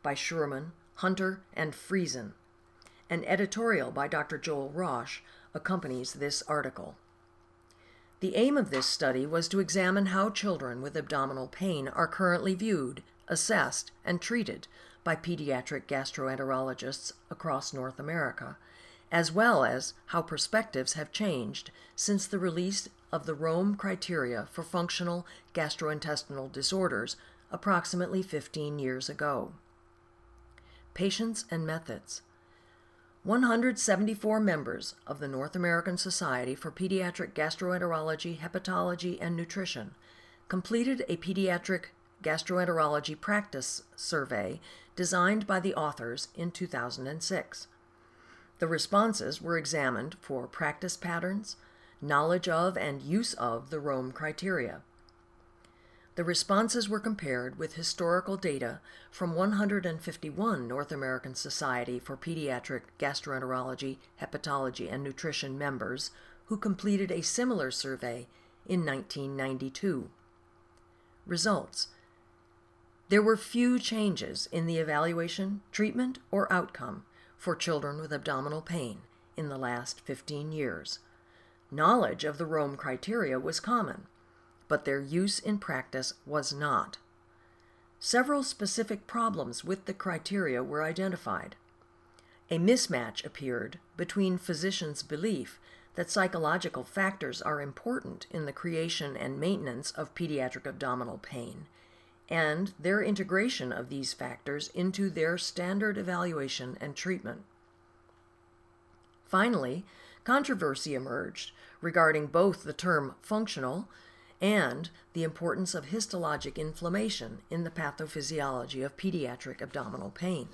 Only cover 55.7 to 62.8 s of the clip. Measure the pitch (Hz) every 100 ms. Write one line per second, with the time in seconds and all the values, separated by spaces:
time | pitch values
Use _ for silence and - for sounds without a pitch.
55.7 | - - - - - 170 170 - 202 226
56.7 | 240 202 208 220 208 151 123 127 135 160
57.7 | - 165 - 170 180 180 196 185 139 120
58.7 | 151 - - - - 175 160 196 202 208
59.7 | 202 180 160 - - 156 156 226 170 117
60.7 | 127 143 147 131 127 139 127 - - 143
61.7 | 123 120 123 - 135 170 165 143 123 -
62.7 | 127